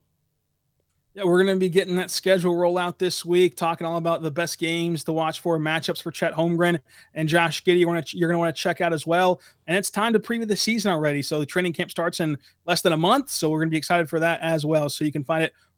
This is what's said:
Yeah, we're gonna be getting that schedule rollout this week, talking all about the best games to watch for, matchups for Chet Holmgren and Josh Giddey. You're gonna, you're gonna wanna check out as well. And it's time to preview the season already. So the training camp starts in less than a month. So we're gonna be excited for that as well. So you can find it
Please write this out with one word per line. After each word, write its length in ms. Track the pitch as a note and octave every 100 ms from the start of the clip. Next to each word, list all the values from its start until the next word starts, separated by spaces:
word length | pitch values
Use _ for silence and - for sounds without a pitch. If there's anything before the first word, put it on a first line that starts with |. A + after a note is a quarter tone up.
| _ _ _ _ _ _ _ _ _ _ _
Yeah, 100 | G3
we're 200 | F#3 F3+
gonna 140 | G3 F#3+
be 120 | F#3
getting 260 | E3+ F#3 F3+
that 160 | F3+
schedule 420 | - F#3+ F#3+ F3+
rollout 460 | F3 F3 F3+ F3 -
this 260 | F#3 - E3+
week, 320 | F3+ F3+ -
talking 300 | E3+ E3 E3
all 100 | E3+
about 240 | E3 E3
the 80 | D#3+
best 300 | C#3+ E3+ -
games 440 | E3 E3 E3+ D#3+ -
to 80 |
watch 260 | D#3+ D#3+ D#3+
for, 180 | F3+ E3
matchups 420 | D#3 D#3+ D3+ E3
for 120 | E3+
Chet 200 | - C3+
Holmgren 460 | D#3 E3+ E3+ F3 E3+ - - - -
and 120 | D#3+
Josh 360 | E3+ E3+ D#3
Giddey. 160 | - F3+
You're 80 | E3+
gonna, 160 | E3+ -
you're 200 | F3+ E3
gonna 80 | E3+
wanna 160 | E3
check 280 | D#3+ F3+ E3
out 120 | F3
as 140 | D#3+ D#3
well. 340 | E3+ F#3 F3+ - _ -
And 100 | F#3+
it's 140 | G3+
time 240 | - A3
to 60 | A3
preview 280 | G#3+ A#3 A3
the 80 | F#3+
season 360 | - A3+ G3+
already. 320 | E3 D3+ C#3+
So 160 | C3+ D3+
the 60 | D3
training 260 | - F3+
camp 160 | D#3+ F3+
starts 300 | - E3+ -
in 180 | D#3+ D3 _ _ -
less 160 | E3+
than 100 | F#3+
a 40 | D#3
month. 340 | E3+ C4 -
So 180 | - D#3
we're 80 | D#3
gonna 100 | D#3+
be 60 | D#3
excited 300 | C#3+ F3 D#3+
for 120 | E3
that 220 | E3 E3
as 220 | E3 D#3+
well. 260 | D3 D#3 D3
So 160 | - D3+
you 60 |
can 120 | D3+
find 200 | C#3+ D#3+
it 100 | D#3+ - _